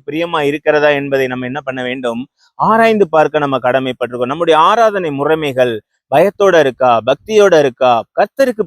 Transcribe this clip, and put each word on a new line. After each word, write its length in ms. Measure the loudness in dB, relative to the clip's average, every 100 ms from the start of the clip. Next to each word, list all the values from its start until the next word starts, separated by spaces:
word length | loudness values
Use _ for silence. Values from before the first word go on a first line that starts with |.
| -10
பிரியமாய் 400 | -8 -4 -2 -2
இருக்கிறதா 420 | -2 0 2 2
என்பதை 380 | 0 -2 -2 -2
நம்ம 180 | -4
என்ன 160 | -8 -8
பண்ண 220 | -10 -8
வேண்டும்? 440 | -8 -6 -6 -8 -12 _ _
ஆராய்ந்து 540 | -4 0 2 2 2 2
பார்க்க 300 | 2 0 0
நம்ம 200 | -2 -2
கடமைப்பட்டிருக்கோம். 680 | 0 -2 -2 -6 -6 -6 -6
நம்முடைய 340 | -2 2 4
ஆராதனை 500 | 4 2 0 0 -4
முறைமைகள் 680 | -4 -2 -2 -2 0 -2 -2 -10 _ -2
பயத்தோட 460 | 0 0 2 2 4
இருக்கா, 400 | 2 0 0 2 0
பக்தியோட 520 | -4 0 2 4 4
இருக்கா, 460 | 2 0 0 0 -2
கர்த்தருக்கு 500 | -4 -2 0 -2 -2